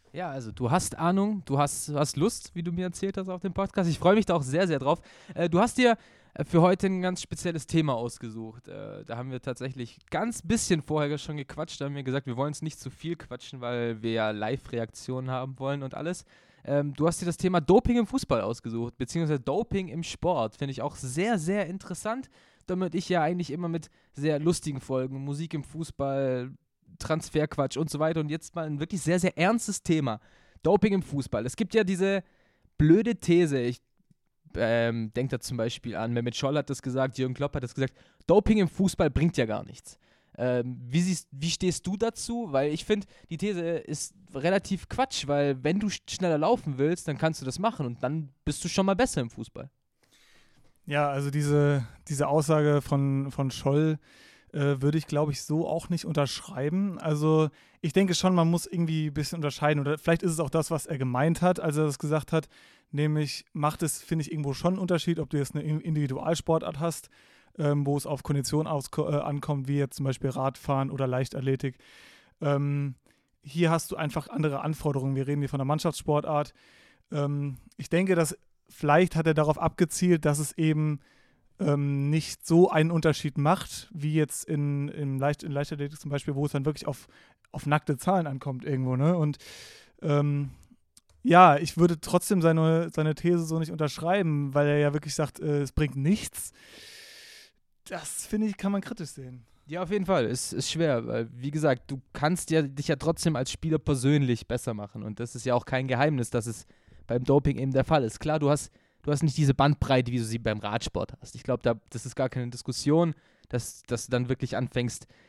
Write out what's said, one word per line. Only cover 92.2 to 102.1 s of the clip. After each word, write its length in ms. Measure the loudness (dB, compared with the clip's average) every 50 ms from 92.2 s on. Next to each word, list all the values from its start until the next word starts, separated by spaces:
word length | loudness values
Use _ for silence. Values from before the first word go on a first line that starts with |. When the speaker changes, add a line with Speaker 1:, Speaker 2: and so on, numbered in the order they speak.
| 2 4 2 4
Speaker 2:
seine, 480 | 6 6 6 6 4 4 4 2 2 -2
seine 260 | -2 -2 0 0 0
These 300 | 0 0 2 2 2 0
so 140 | 0 -2 -2
nicht 140 | -4 -4 -4
unterschreiben, 800 | -2 -2 -2 -2 -4 -2 0 2 2 2 2 0 0 0 0 2
weil 140 | 2 4 4
er 100 | 4 4
ja 140 | 4 2 2
wirklich 200 | 0 -4 -4 -2
sagt, 240 | -2 -2 -2 -4 -6
äh, 200 | -2 0 0 0
es 120 | 0 0 0
bringt 240 | 0 0 0 0
nichts. 560 | 0 2 2 2 2 0 -6 -10 -10 -12 -12 -14 -18 -20 -20 -20 -20 -20 -20 -20 -20 -20 -20 -20 -20 -20 -20 -20 -20 -20 -20 _ _ _ _ _ _ -14
Das, 400 | -12 -10 -10 -8 -8 -8 -8 -8
finde 220 | -4 -2 -2 0
ich, 100 | -2 -2
kann 160 | -2 -2 -2 -2
man 80 | -2
kritisch 300 | -2 -4 -8 -10 -10 -12
sehen. 340 | -12 -14 -16 -16 -16 -18 -20 _ _ _ _
Speaker 1:
Ja, 160 | -10 -8 -6 -4
auf 80 | -2
jeden 160 | -2 -2 2
Fall. 180 | 2 2 4 4
Es 300 | 2 0 -2 -4 -6 -4
ist 160 | -4 -4 -2
schwer, 360 | 0 0 2 2 2 0 0
weil, 220 | -2 -4 -4 -4 -4 -8
wie 160 | -8 -8 -4
gesagt, 400 | -2 2 2 2 2 2 -2 -8
du 100 | -10 -10 -10 _